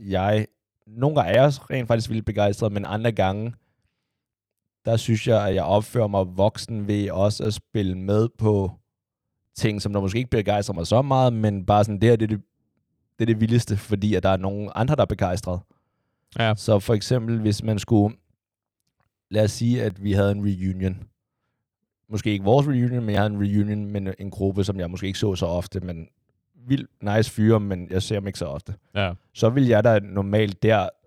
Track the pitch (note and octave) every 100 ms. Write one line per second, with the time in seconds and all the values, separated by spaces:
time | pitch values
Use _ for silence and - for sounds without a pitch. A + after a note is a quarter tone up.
0 | G2+ F#2 G2 G#2+ G#2+ _ _ _ _ A2+
1 | C#3 D3+ F2 A2 C#3+ C3+ - C3 A2+ A#2
2 | A2 A2+ G#2+ G#2 G#2 G2+ A2 G2+ G2 G#2+
3 | A#2 G#2 F#2+ G2+ A#2 - _ _ _ _
4 | _ _ _ _ _ _ _ _ - A2+
5 | - A2 - A2 G2+ F#2 D#2 G#2 G#2+ B2
6 | G#2 G2 F2+ F#2 G#2 - - A2 G2+ G#2
7 | G2 E2+ G2+ - G#2+ G#2+ - G#2+ F#2+ F#2
8 | F#2+ G#2+ A#2 - G#2+ G2+ F#2+ - _ _
9 | _ _ _ _ _ - A2+ G#2 G2+ G2+
10 | G2 A2+ B2 A#2+ G2 G#2 G2+ F#2+ E2+ A2
11 | C#3 C3 B2+ A2+ G#2+ G2+ F#2 G#2 G#2 G2+
12 | A2+ A2+ A2 G#2+ - _ _ _ _ _
13 | _ - A2+ A2 A2 A#2+ - G2+ - G2+
14 | G#2 F#2 F#2+ F#2+ F#2+ G2+ G#2 - B2+ D3
15 | F#2+ G#2 F#2 F2+ - F2+ - _ _ _
16 | _ _ _ - A2+ G#2+ - G#2 - A2
17 | - B2+ A2+ A2+ G#2+ G#2 A2 G#2 - A2
18 | G#2 - _ _ _ _ _ _ _ _
19 | _ _ _ G#2+ G#2+ - A#2+ B2 A2 F#2+
20 | G2+ G2 G2+ G2+ G2+ F#2 F#2+ F#2 F#2+ F#2
21 | - _ _ _ _ _ _ _ _ _
22 | _ G#2+ A2+ G2+ G2 C3+ C#3+ B2+ A#2+ B2
23 | A2 G2+ G#2+ G#2 G2+ G#2 G#2 G#2 G2+ G2+
24 | F#2+ F#2+ F#2+ F#2+ G2 F#2+ G2 F#2+ E2+ F2+
25 | F#2+ G2 G#2 F2+ F2+ F2 - F#2+ F2+ E2
26 | D#2 _ _ _ _ _ B2 C3+ C3 _
27 | G2+ G#2+ A2 - G#2+ A2 G2+ F#2 F2 F#2
28 | - G#2 G2 - E2+ D2 - G2+ _ G2+
29 | F#2+ F#2 _ - A2+ C3 B2+ G#2+ A#2 A2
30 | G2+ G2 G2 G#2 G#2+ F#2 G#2+ G#2+ F#2 -